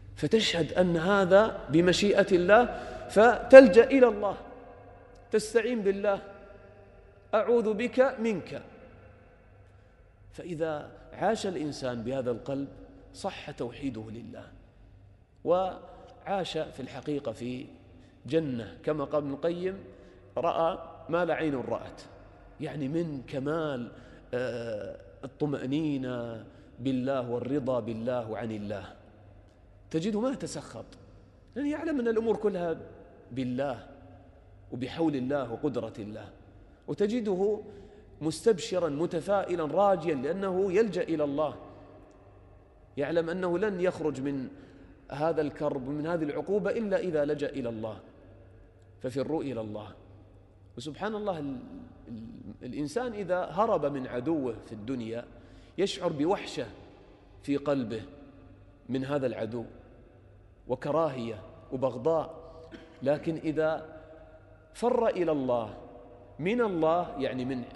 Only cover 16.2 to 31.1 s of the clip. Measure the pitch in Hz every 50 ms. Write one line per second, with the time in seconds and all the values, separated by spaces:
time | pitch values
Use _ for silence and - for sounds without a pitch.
16.2 | - 160 196 196 170 - - 160 151 - - - 127 123 - 131 - 151 147 139
17.2 | 143 117 110 104 120 123 127 123 - - - - - - - - - - - -
18.2 | - 123 147 165 160 139 127 113 107 92 90 - - 151 156 151 139 143 147 151
19.2 | 147 139 139 - - 170 175 175 180 185 196 196 - - - - - - - -
20.2 | - - - - 165 170 - - 165 165 190 - - - - - - - 156 175
21.2 | 180 165 151 127 160 156 139 127 110 110 113 - - - - - - - - -
22.2 | - - - - - - - - 135 143 131 151 139 131 151 165 175 160 147 135
23.2 | 117 - - 135 135 143 156 165 156 151 139 123 120 104 - - - - - -
24.2 | - - - 123 127 120 117 120 117 117 110 104 98 95 - - - - - -
25.2 | - 127 - - 151 151 139 101 104 127 139 156 160 151 139 135 131 127 127 120
26.2 | 117 117 117 110 107 - - - - - - - 120 135 131 127 123 131 139 135
27.2 | 120 120 117 120 113 123 139 147 123 127 127 120 107 117 113 110 113 123 123 123
28.2 | 113 107 107 101 117 110 110 104 104 101 - 95 95 - - - - - - -
29.2 | - - - - - - - - - - - - - - - 160 165 226 214 202
30.2 | 233 269 269 - - - - 160 - - - 110 - - - - - -